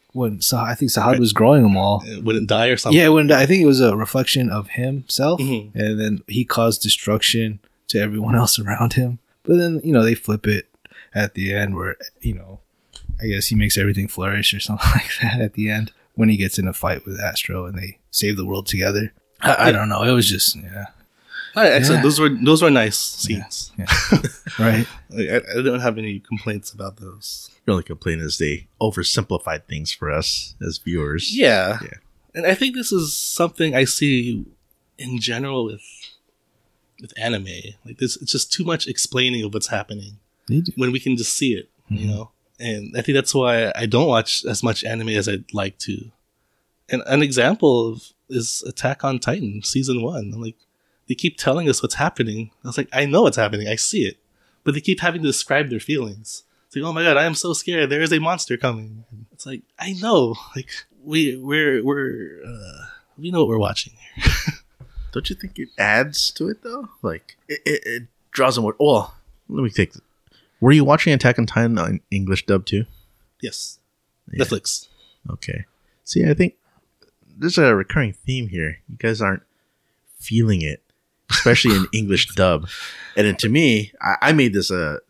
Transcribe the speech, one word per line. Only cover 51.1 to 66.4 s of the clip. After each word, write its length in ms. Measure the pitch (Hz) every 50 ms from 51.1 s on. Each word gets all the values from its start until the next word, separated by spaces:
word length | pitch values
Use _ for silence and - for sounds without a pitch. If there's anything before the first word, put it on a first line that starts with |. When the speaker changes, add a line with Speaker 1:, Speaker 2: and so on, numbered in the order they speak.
| 123
Speaker 2:
keep 220 | - - 175 - -
telling 300 | - 127 135 170 170 147
us 140 | 127 -
what's 140 | - - -
happening. 560 | - 143 175 - - 120 107 104 110 113 107 _ _ -
I 40 | 127
was 100 | 120 -
like, 100 | 135 -
"I 120 | - 131 143
know 180 | 139 143 190
what's 140 | 233 147 -
happening. 300 | - 110 104 104 101 104
I 80 | 104 110
see 300 | 113 - - 220 202 120
it." 100 | 95 - _ _ _ _ _ _ _ _ _
But 120 | _ 156 139
they 60 | 151
keep 200 | - - 180 -
having 220 | 170 175 165 175
to 60 | 156 143
describe 400 | 127 - - - 139 143 147 135
their 100 | 120 107
feelings. 640 | - - 151 143 120 107 98 107 110 - - - - _ _ _ _
It's 100 | _ -
like, 80 | 139 147
"Oh 80 | 170
my 100 | 160 160
God, 140 | 170 170 147
I 80 | 139 156
am 100 | 165 156
so 180 | - - 175
scared. 380 | 160 - - - 175 165 151 135
There 100 | 143 151
is 120 | 165 156
a 80 | 165 156
monster 360 | 156 160 180 170 - - 123
coming." 480 | 117 - 127 117 110 110 110 110 110 113 _ 113 107 113 -
It's 120 | _ - -
like, 180 | 135 135 - - _ _ -
"I 140 | 170 185 196
know. 420 | 180 196 233 220 165 127 113 113 - - - -
Like, 140 | 131 131 - - - - _ _ _ 135
we, 320 | 151 151 160 160 139 127
we're, 480 | 131 131 139 147 156 151 143 131 113 110
we're, 560 | 135 143 143 135 131 - 113 98 73 80 - -
uh, 380 | 120 120 107 98 90 - - - - - - _ _ _ -
we 120 | 151 175
know 80 | 180 170
what 80 | 143 107
we're 100 | 113 110
watching 340 | 101 98 101 - - - - _ - - -
here." 180 | - - - - - - - - - _ _
<laughs> 400 | _ _ - - - - - -
Speaker 3:
Don't 160 | - 120 - -
you 60 | 185
think 220 | - - 185 - -
it 100 | 131 - _
adds 540 | - 101 104 107 113 131 151 147 - - -
to 160 | - -